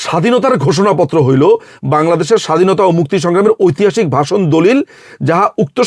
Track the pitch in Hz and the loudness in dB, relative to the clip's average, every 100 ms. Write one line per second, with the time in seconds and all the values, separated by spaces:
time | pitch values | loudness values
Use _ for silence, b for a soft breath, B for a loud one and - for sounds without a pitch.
0 | - 170 190 247 262 254 139 160 202 170 | -6 -2 0 0 0 0 0 0 0 0
1 | 170 165 131 135 156 - B B 131 151 | 0 0 2 2 2 0 B B -4 -2
2 | 160 165 160 220 - 160 185 190 190 170 | 0 0 0 -2 0 0 0 0 0 0
3 | 156 196 170 175 208 220 190 143 202 220 | -2 -2 -2 0 0 2 0 0 0 0
4 | 180 131 143 208 180 160 175 262 - B | -2 -2 -2 -2 0 2 2 0 -2 B
5 | B B 135 170 208 - 190 - | B B -2 0 0 -2 -4 -2